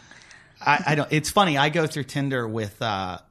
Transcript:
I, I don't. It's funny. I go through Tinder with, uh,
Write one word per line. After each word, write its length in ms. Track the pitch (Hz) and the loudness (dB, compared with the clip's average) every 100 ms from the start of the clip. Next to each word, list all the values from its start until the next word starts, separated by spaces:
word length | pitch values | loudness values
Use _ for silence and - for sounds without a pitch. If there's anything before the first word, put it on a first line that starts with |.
| - - - - - - | -20 -20 -20 -20 -20 -2
I, 240 | 143 143 117 | 2 2 2
I 80 | 151 | 0
don't. 120 | - | 2
It's 180 | 156 151 | 0 2
funny. 280 | 214 185 139 | 2 4 4
I 120 | 151 | 2
go 180 | 165 156 | 2 -2
through 160 | 151 | -4
Tinder 420 | 127 143 139 131 113 | -6 -4 -2 -2 -2
with, 340 | 113 104 - | -4 -6 -4
uh, 380 | 117 98 92 85 - | -4 -2 -4 -8 -14